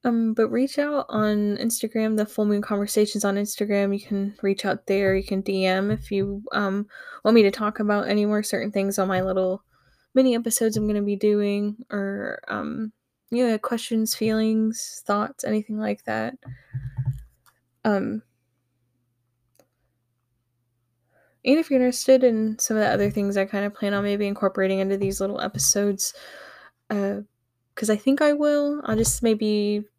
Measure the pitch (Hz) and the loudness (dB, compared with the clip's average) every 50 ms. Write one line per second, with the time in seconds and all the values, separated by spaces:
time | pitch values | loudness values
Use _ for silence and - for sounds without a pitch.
0 | - 247 233 233 226 220 220 - 226 220 - 240 262 269 - - 285 294 294 277 | 0 0 2 2 2 0 2 2 0 2 2 0 0 0 0 -2 -2 0 -2 -2
1 | - - - 214 214 214 208 208 208 208 202 - - 226 - - - 220 - 226 | -4 -2 -2 0 2 2 2 2 2 0 0 -2 -2 -2 -2 -2 -4 -4 -2 -2
2 | 220 220 220 214 208 208 - - 214 208 208 202 208 - 214 202 202 202 - 214 | 0 0 0 0 -2 -2 -2 -2 0 2 0 0 0 -2 -2 -2 -2 0 2 2
3 | 214 208 - 208 208 202 196 202 208 208 - - 208 208 202 202 202 196 202 202 | 2 2 0 -2 0 0 0 0 -2 -4 -4 -4 -2 0 2 2 2 0 0 -4
4 | - - 208 196 196 202 202 - - 196 196 196 - 202 180 - _ - 196 196 | -4 -4 -4 -2 -2 -4 -6 -2 -2 -2 0 0 -2 -4 -4 -4 _ -2 0 2
5 | 202 190 190 190 190 - 196 190 196 - 190 190 190 185 185 190 196 202 214 214 | 2 2 2 2 0 -2 -4 -2 -2 -2 -2 0 2 2 2 2 0 0 -2 -4
6 | - - 208 196 196 202 202 202 214 - - 208 208 190 190 202 208 _ - - | -4 -4 -2 -2 -2 -2 -4 -8 -10 -6 -4 -2 -2 0 -2 -4 -6 _ -12 -20
7 | - - - - _ 220 226 233 208 196 196 - 220 208 214 - 214 208 208 208 | -18 -18 -18 -2 _ 6 8 8 8 6 4 0 -4 -4 -2 -2 0 0 0 0
8 | - - 208 208 208 208 208 208 214 - - 190 - 214 - 196 196 196 196 - | 0 0 0 2 2 2 0 0 -2 -2 -4 -4 -4 -2 -2 -2 -2 0 0 0
9 | 190 190 190 185 185 190 185 190 185 185 185 202 _ _ _ _ _ _ _ _ | 0 0 0 0 0 0 0 0 0 0 -2 -4 _ _ _ _ _ _ _ _
10 | _ _ _ 254 262 262 233 233 233 233 226 - 226 220 208 220 214 214 214 208 | _ _ _ 4 4 4 4 2 0 -2 -2 0 0 0 0 0 0 0 0 0
11 | 202 202 202 196 208 208 208 208 202 202 202 202 208 208 208 220 - _ - 202 | 0 -2 -2 2 2 2 4 4 2 2 0 0 -2 -4 -6 -8 -12 _ -6 -4
12 | 196 196 196 202 202 - - - - - - - 76 73 - - 220 214 _ _ | -4 -4 -6 -6 -6 -6 -8 -10 -10 -8 -8 -6 -6 -6 -6 -6 -8 -8 _ _
13 | _ _ _ _ _ _ 233 240 254 233 220 208 - - 240 226 - - 233 220 | _ _ _ _ _ _ -2 0 2 2 0 0 -2 -4 -4 -4 -4 -2 0 0
14 | 220 220 - - 220 220 220 220 220 220 220 220 220 220 226 - - - - - | 0 0 -2 -2 0 0 2 2 2 2 2 2 0 0 -2 -4 -10 -12 -12 -12
15 | - - 208 208 214 - - - - - 214 214 208 - 214 214 214 208 208 - | -4 -2 -2 -2 -2 -4 -6 -8 -4 -2 -2 -2 -2 -4 -6 -4 -4 -4 -4 -4
16 | _ - - 220 220 233 269 - _ - 127 - _ _ - 127 139 131 - - | _ -6 -4 -4 -4 -4 -8 -10 _ -16 -18 -18 _ _ -10 -10 -10 -8 -8 -6
17 | 131 - - - - - _ _ _ - _ _ _ _ _ _ - 214 208 196 | -6 -4 -6 -8 -14 -18 _ _ _ -20 _ _ _ _ _ _ -2 0 0 0
18 | - - 214 220 _ _ _ _ _ _ _ _ _ _ _ _ _ _ _ _ | -2 -4 -6 -6 _ _ _ _ _ _ _ _ _ _ _ _ _ _ _ _
19 | _ _ _ _ _ _ _ _ _ _ _ _ _ _ _ _ _ _ _ _ | _ _ _ _ _ _ _ _ _ _ _ _ _ _ _ _ _ _ _ _
20 | _ _ _ _ _ _ _ _ _ _ _ _ _ _ _ _ _ _ _ _ | _ _ _ _ _ _ _ _ _ _ _ _ _ _ _ _ _ _ _ _
21 | _ _ _ _ _ _ _ _ - 247 277 320 320 - 285 254 254 247 247 - | _ _ _ _ _ _ _ _ 2 4 4 4 4 2 2 4 4 2 0 0
22 | - - 262 254 262 247 226 220 220 220 220 - - - 220 214 214 - 208 202 | 4 6 6 8 8 4 4 4 0 -2 -2 -4 -2 0 2 2 2 2 2 2
23 | 202 202 - 208 202 196 196 196 196 196 - 196 202 208 208 - 208 202 202 202 | 0 0 0 0 -2 0 0 0 -2 -2 -2 -4 -4 -4 -4 -4 -2 -2 0 0
24 | 202 202 202 202 208 202 202 - - 190 190 208 190 190 190 190 190 190 196 196 | 0 -2 -2 -2 -2 -2 -2 0 -2 -2 0 0 0 2 2 0 0 0 0 0
25 | 202 196 196 - 196 196 208 - - 208 - - - - - 202 202 202 196 190 | 0 -2 -2 -2 -4 -4 -4 -4 -6 -6 -4 -2 0 0 2 2 2 0 0 -2
26 | - - - - - - - - - - - - - - _ _ _ _ 208 202 | -4 -6 -8 -12 -20 -20 -20 -20 -20 -20 -20 -20 -20 -20 _ _ _ _ -4 -2
27 | 196 196 202 202 208 _ _ _ _ _ _ _ _ _ _ - 220 214 214 208 | -2 -2 -4 -6 -10 _ _ _ _ _ _ _ _ _ _ -4 0 0 0 2
28 | - 269 277 285 311 294 294 294 294 294 294 294 294 294 294 294 - - 220 214 | 2 2 2 4 4 4 4 4 2 2 4 2 2 0 -2 -4 -4 -2 0 0
29 | 226 220 - - 240 226 220 214 220 214 214 208 208 208 208 208 208 _ _ | 0 0 0 0 2 2 2 2 2 0 2 2 2 0 0 -2 -4 _ _